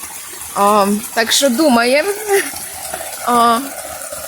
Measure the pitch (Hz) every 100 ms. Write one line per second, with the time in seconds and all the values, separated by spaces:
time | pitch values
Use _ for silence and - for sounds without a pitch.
0 | - - - - - - 202 208 196 208
1 | - - 226 - 277 233 311 233 240 277
2 | 392 403 427 392 285 - - - - -
3 | - - - 240 233 233 277 - - -
4 | - -